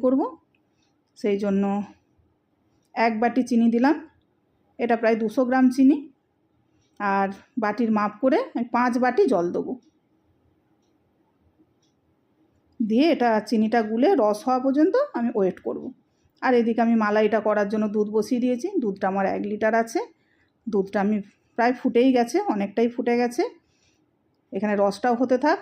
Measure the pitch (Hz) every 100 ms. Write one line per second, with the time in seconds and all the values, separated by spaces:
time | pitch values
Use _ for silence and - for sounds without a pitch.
0 | 254 262 466 - _ _ _ _ _ _
1 | _ _ 208 202 208 196 202 202 196 -
2 | _ _ _ _ _ _ _ _ _ -
3 | 233 220 233 247 247 233 233 226 262 311
4 | - _ _ _ _ _ _ - 240 226
5 | 226 226 220 247 247 262 254 254 262 302
6 | - _ _ _ _ _ _ _ _ -
7 | 202 196 196 196 _ - 208 208 233 208
8 | 208 - 262 349 539 247 240 240 247 240
9 | 247 254 359 190 175 - - 254 _ _
10 | _ _ _ _ _ _ _ _ _ _
11 | _ _ _ _ _ _ _ _ _ _
12 | _ _ _ _ _ _ _ - 214 220
13 | 330 285 240 214 214 226 214 233 214 226
14 | 285 370 214 208 - 254 269 277 330 480
15 | 587 370 233 214 190 185 - - 247 -
16 | _ _ _ - 247 247 233 226 233 233
17 | 208 214 214 214 214 208 202 214 214 208
18 | 208 214 208 247 247 247 359 392 226 196
19 | 190 196 190 190 202 208 220 226 233 349
20 | 480 _ _ _ _ _ - 196 190 208
21 | 196 208 - _ _ - 233 254 262 240
22 | 262 247 233 349 415 208 202 - 233 240
23 | 240 240 240 240 427 - _ _ _ _
24 | _ _ _ _ - 190 208 202 202 196
25 | - 233 262 254 294 339